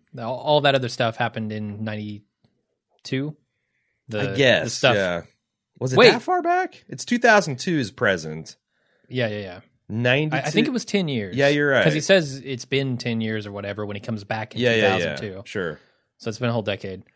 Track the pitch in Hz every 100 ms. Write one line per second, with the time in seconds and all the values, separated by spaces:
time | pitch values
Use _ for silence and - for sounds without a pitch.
0 | _ 127 113 127 151 151 143 135 123 -
1 | 117 110 117 113 110 107 107 101 110 107
2 | 107 104 _ _ _ _ _ _ _ _
3 | - 131 143 151 _ _ _ _ _ _
4 | - 107 101 107 135 98 80 - 135 104
5 | 95 87 - _ _ _ _ - 131 127
6 | 233 320 - 359 339 359 370 - - -
7 | - 240 240 208 156 127 - 165 113 -
8 | 113 92 78 78 - - _ _ _ _
9 | - 127 117 104 98 104 - _ - 110
10 | 120 131 156 151 147 156 233 254 - 202
11 | 170 131 101 117 139 147 147 131 90 156
12 | 143 190 151 135 131 131 - 135 135 123
13 | 123 113 110 110 104 101 101 101 104 101
14 | - 110 101 110 107 - 120 113 104 92
15 | 85 71 104 92 95 104 87 76 _ _
16 | _ _ - 107 123 117 104 98 98 95
17 | -